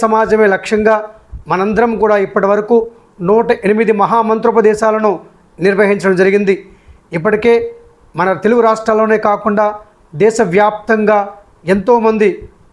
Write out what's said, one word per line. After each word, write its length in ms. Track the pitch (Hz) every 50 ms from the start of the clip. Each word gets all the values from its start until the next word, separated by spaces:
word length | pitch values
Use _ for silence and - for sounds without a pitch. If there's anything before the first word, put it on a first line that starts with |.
సమాజమే 460 | 226 220 220 220 220 180 214 214 220 202
లక్ష్యంగా 440 | 190 185 - - 226 214 214 220 214 208 214 - - - _ _ - - - -
మనందరం 400 | 165 185 190 214 214 202 233 233 226 196
కూడా 140 | 214 208 208 202 196
ఇప్పటి 220 | - - 208 190 196
వరకు 240 | 202 214 208 - 240 233 226 - - - _ _ _ - 180 175
నూట 180 | 208 226 233 233 233 233 -
ఎనిమిది 280 | 190 214 214 226 202 220 202
మహామంత్రోపదేశాలను 1080 | 196 165 220 233 220 220 220 220 220 233 202 226 202 214 214 214 226 220 214 214 220 208 185 156 - - _ _ _ _ _ - 160
నిర్వహించడం 500 | 196 196 185 214 196 202 196 165 196 190 175
జరిగింది. 360 | 190 196 196 208 208 190 196 - - - - _ _ - - _ _ - 170 170
ఇప్పటికే 360 | 156 214 214 214 214 233 233 233 233 - - - - - _ _ _ _ - 160
మన 140 | 180 190 190 160 -
తెలుగు 180 | 208 240 240 226 220
రాష్ట్రాల్లోనే 500 | 220 220 - - 220 214 220 214 220 214 - 214
కాకుండా 360 | 208 202 208 220 208 208 208 208 208 208 - _ _ _ _ _ - 147 190
దేశవ్యాప్తంగా 920 | 220 214 226 226 180 165 208 208 214 214 214 - - 220 214 214 202 214 208 202 202 - - - _ _ _ - 160 190
ఎంతోమంది 560 | 202 190 254 240 233 220 220 220 214 214 196 175 - - - _ _ _ _